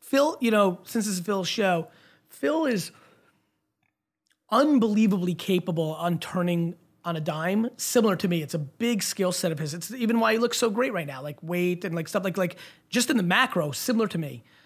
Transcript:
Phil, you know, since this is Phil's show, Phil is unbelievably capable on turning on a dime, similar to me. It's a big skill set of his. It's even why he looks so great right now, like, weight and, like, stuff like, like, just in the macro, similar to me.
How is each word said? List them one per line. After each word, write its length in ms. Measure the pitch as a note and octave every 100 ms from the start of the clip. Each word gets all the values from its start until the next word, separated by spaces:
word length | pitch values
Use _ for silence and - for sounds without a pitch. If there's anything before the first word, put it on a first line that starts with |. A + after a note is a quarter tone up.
Phil, 360 | - C#4 D4+ D#4+
you 100 | A#3
know, 280 | G#3+ G3 F3+
since 220 | - A#3 G#3
this 80 | F#3
is 40 |
Phil's 260 | E3+ G3 E3+
show, 400 | - G3 F3 D#3+ - _ _ _
Phil 380 | - C#4 D#4 D4+
is 260 | G#3+ D#3 - - _ _ _ _ _ _ _ _ _ _ _ _ _ _
unbelievably 840 | A3+ D4 C#4 A3 G#3 A3 F#3+ F3+ E3+
capable 580 | - F#3 F3+ E3 D#3 D#3
on 240 | E3+ E3+
turning 560 | - F#3 F3 E3+ E3+ - _ _
on 120 | F3 E3
a 60 |
dime, 480 | D#3 D#3 E3+ G3+ A#3 -
similar 380 | - B3 G#3+ F3+
to 120 | F3+
me. 140 | E3+
It's 100 | D3
a 60 | D#3+
big 420 | C#3+ - A#3 A3
skill 300 | - - F#3
set 200 | F3 F3+
of 60 | D#3
his. 140 | D#3
It's 180 | E3+ -
even 280 | B3+ A3+ A#3
why 140 | A3
he 40 | A3+
looks 180 | A#3 -
so 120 | A#3
great 240 | G#3 C4
right 140 | G3 C#3+
now, 140 | C3
like, 180 | D3 C#3+
weight 420 | D#3+ F3 F3+ F3
and, 120 | G3 E3+
like, 120 | D#3+
stuff 160 | G3+
like, 140 | F#3+ F#3
like, 200 | F3+ - - - _
just 200 | A3+ A#3+
in 80 | C4
the 60 |
macro, 480 | F3 G3+ B3+ F3+ D3+
similar 360 | C3 - A3+ G#3+
to 80 | E3+
me. 260 | D3 A#2+ - _